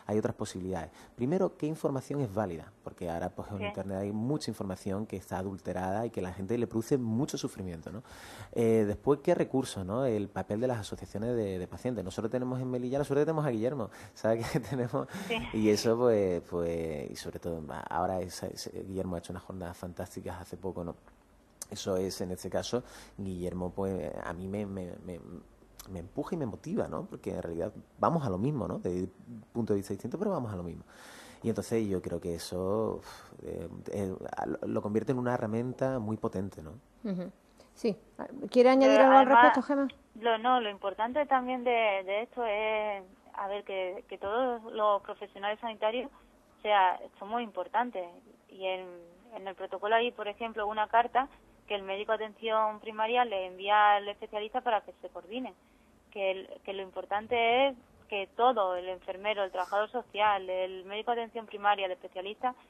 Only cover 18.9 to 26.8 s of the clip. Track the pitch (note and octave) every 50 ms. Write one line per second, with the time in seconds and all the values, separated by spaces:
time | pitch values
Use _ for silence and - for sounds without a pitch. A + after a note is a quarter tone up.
18.9 | G2 F#2 F#2 F#2 F2+ E2+ - - F2+ F2 - - F#2+ F#2 F2+ E2+ F2 - - F2+
19.9 | E2+ - F2+ - - - F#2 F#2 F2 F2 F2+ - - F2 F#2 F#2+ E2+ F2 F2 F2
20.9 | - - - - - _ _ _ - - _ _ _ _ - - - - - G2+
21.9 | F#2+ F#2 F#2+ F#2+ F2 - G2 F2+ F#2 - - F#2+ F#2 F#2 F#2+ - - A#2+ B2 -
22.9 | - - - - - - G2+ F#2+ F#2 F2 F2 F2+ E2+ F2+ F2+ F2+ F2+ - G2 F#2+
23.9 | F#2+ F2+ D#2 D#2 - - - - F2 E2+ F#2 F#2+ G2 G#2 G#2+ G2 G2 F#2+ F2+ F2
24.9 | F2 - D#2 F2+ F2+ E2 - G1+ F2 E2+ - - - - - - - - - -
25.9 | F#2 F2+ E2+ - - - D3 - - E3+ C#3+ A2+ F2+ E2+ - D3+ F#3 A3